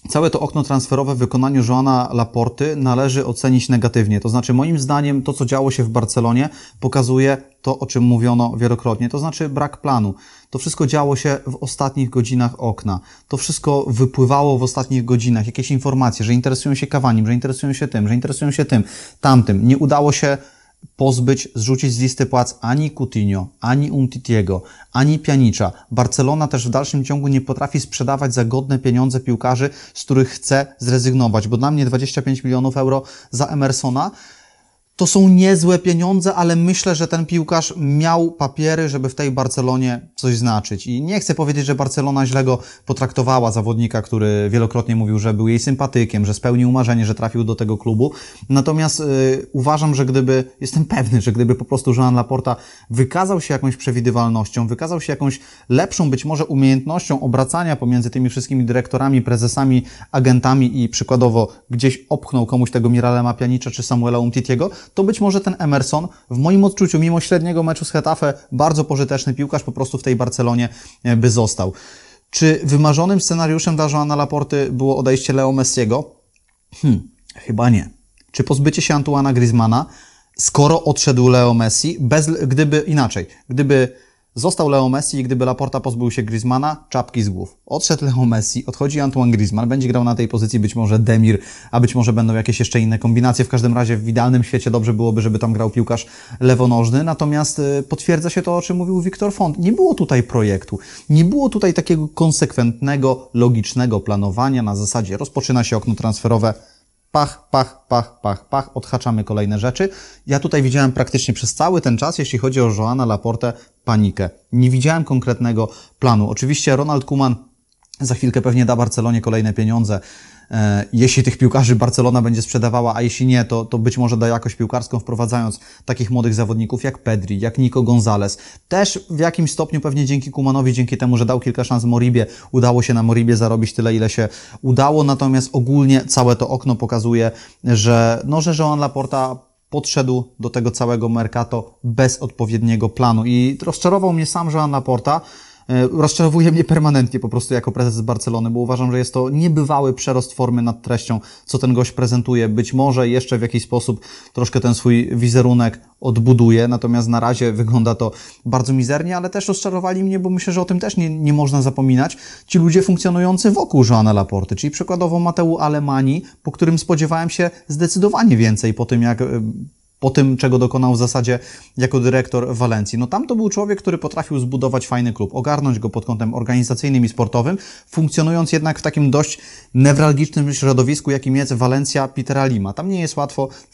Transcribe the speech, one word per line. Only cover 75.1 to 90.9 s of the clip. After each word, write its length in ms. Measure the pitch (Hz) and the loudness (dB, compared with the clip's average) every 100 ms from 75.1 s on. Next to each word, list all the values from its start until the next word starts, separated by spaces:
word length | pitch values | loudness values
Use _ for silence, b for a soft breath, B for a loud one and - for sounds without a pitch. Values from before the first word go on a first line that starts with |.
| 131 - | 0 0
Leo 180 | 135 135 | 0 0
Messiego? 600 | 135 123 - 113 123 151 _ _ _ _ _ _ - | 0 0 0 0 0 -4 _ _ _ _ _ _ -2
Hmm, 340 | 151 101 - _ - - | 0 0 -2 _ -20 -14
chyba 340 | - 110 123 | -6 0 2
nie. 200 | 107 - - _ _ _ | 2 0 -10 _ _ _
Czy 120 | - | -4
pozbycie 380 | 131 139 143 147 | -2 0 0 0
się 140 | - 151 | 0 -2
Antoana 380 | 139 139 139 | 0 0 0
Griezmana, 520 | 123 120 117 113 117 160 B B B B - | 2 2 2 2 2 -2 B B B B -6
skoro 460 | - - 147 165 | -2 4 4 4
odszedł 440 | - 139 - 127 123 | 0 0 0 4 6
Leo 260 | 127 123 | 6 4
Messi, 440 | 117 113 - 151 170 | 4 2 0 -2 -2
bez, 300 | 127 151 151 | 0 2 2
gdyby, 540 | 160 139 131 156 151 151 | -2 0 0 2 2 0
inaczej, 380 | 151 135 101 85 B - | 0 0 -2 -8 B -6
gdyby 460 | 127 139 135 127 B B B _ - | -2 2 2 2 B B B _ -6
został 340 | 156 - 156 | -4 -2 0
Leo 200 | 139 131 | 2 2
Messi 280 | 131 143 143 | 0 -2 -4
i 60 | |
gdyby 220 | 127 127 127 | -4 -2 -2
Laporta 340 | 123 139 131 | -2 -4 -4
pozbył 320 | 135 117 120 | -6 -4 -4
się 120 | 120 | -2
Griezmana, 640 | 110 113 123 127 147 151 - | -4 -4 0 0 -2 -6 -6
czapki 340 | 127 123 123 | -6 -4 -2
z 60 | 104 | -4
głów. 280 | 92 90 _ - | -4 -10 _ -8
Odszedł 400 | 151 - 147 143 | -4 -2 0 0
Leo 200 | 127 123 | 2 2
Messi, 400 | 113 107 123 - | 2 -2 -6 -8
odchodzi 340 | - 143 147 | -4 -4 -2
Antoine 320 | 139 135 123 | -2 0 2
Griezmann, 380 | 113 101 104 120 | 2 2 0 0
będzie 180 | 135 127 | 0 0
grał 160 | 123 | 0
na 120 | 120 117 | 0 0
tej 120 | 113 | -2
pozycji 320 | 113 107 120 | 0 0 0
być 160 | 101 113 | 0 0
może 240 | 110 | 2